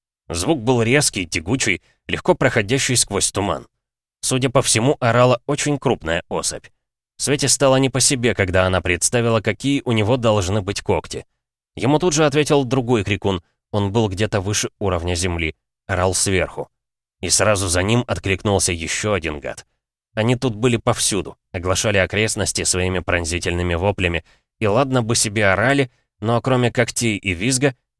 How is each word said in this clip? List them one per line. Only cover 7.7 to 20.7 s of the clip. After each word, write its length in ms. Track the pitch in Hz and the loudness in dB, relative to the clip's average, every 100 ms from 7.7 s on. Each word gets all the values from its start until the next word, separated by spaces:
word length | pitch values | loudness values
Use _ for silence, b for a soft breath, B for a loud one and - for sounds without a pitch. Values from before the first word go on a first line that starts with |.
| 131 | 4
не 120 | 135 | 2
по 80 | 131 | 2
себе, 380 | - 135 120 101 | 0 2 0 2
когда 300 | 95 90 92 | 2 4 4
она 140 | 92 | 2
представила, 600 | 87 87 - 123 117 113 | 0 0 0 0 2 0
какие 420 | 107 104 135 139 | 0 -2 -2 -2
у 60 | - | 0
него 260 | 110 104 131 | 0 2 2
должны 460 | 113 104 90 107 | 2 2 0 -2
быть 200 | 95 101 | -2 -6
когти. 440 | - 85 - - - _ _ _ _ | -2 -2 -4 -12 -14 _ _ _ _
Ему 240 | - 107 151 | -4 0 2
тут 140 | 180 | 2
же 120 | 156 | 2
ответил 380 | 156 143 143 147 | 2 2 2 2
другой 400 | 127 131 117 120 | 2 0 2 0
крикун, 400 | 98 101 101 92 - _ _ | 0 -2 -2 -4 -6 _ _
он 180 | 104 101 | -2 0
был 180 | 107 110 | 0 0
где-то 320 | 92 107 107 | 0 -2 -2
выше 300 | 92 104 - - | -2 -4 -4 -4
уровня 380 | 98 90 85 87 | -2 -2 -2 -2
земли, 400 | 92 85 80 - _ _ - | -2 -2 -4 -6 _ _ -6
орал 260 | 92 92 | 0 0
сверху. 560 | 92 - 92 76 - 69 _ _ _ _ - | 0 0 0 -2 -6 -14 _ _ _ _ -10
И 100 | 92 | -2
сразу 360 | - 95 101 95 | 0 2 2 0
за 160 | 87 | 0
ним 220 | 95 120 - | 2 0 0
откликнулся 640 | 98 98 92 110 98 - | -4 -2 -2 0 0 0
ещё 420 | 85 80 - 107 | -4 -6 -4 -2
один 280 | 101 80 76 | -2 -4 -8
гад. 260 | 67 - - _ _ _ _ - | -10 -12 -16 _ _ _ _ -2
Они 160 | 110 | 0
тут 220 | 123 135 107 | 0 -2 0
были 200 | 123 | 0